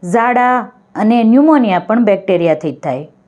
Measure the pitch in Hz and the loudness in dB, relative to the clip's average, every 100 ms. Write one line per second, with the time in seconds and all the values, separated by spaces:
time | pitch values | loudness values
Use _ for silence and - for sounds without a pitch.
0 | 180 214 233 247 247 254 208 - _ - | -2 -2 0 0 0 -2 -4 -16 _ -4
1 | 214 240 220 247 302 302 233 180 175 220 | 0 2 4 4 4 2 2 -2 -2 -2
2 | 220 190 - 180 170 156 160 131 160 131 | 0 0 0 0 0 -2 -4 -8 -8 -8
3 | 147 _ | -10 _